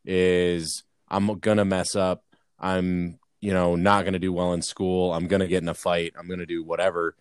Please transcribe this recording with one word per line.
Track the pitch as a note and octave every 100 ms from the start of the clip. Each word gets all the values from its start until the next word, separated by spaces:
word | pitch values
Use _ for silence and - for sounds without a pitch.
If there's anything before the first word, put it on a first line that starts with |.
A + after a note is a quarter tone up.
| -
is | F#2 F#2 F2+ F2 E2+ D#2+ - - _ -
I'm | G2 G2+ G2
gonna | A2 G#2 G2
mess | F#2 F2+ G2+
up. | F#2 F2+ _ _ _ _
I'm, | F#2 F#2 F#2 F2+ F2 E2 _ _
you | G#2
know, | F#2 F2 F2
not | F#2+ G2+ F2+
gonna | F#2
do | F#2
well | F2 F2+
in | F2
school. | - - F#2+ F#2 F2+
I'm | E2 F2
gonna | G2 F#2
get | F2+
in | E2+
a |
fight. | E2 F2+ F2 E2+ -
I'm | F2
gonna | F2+ E2+
do | E2+
whatever. | D#2+ E2 F#2 F2 E2 -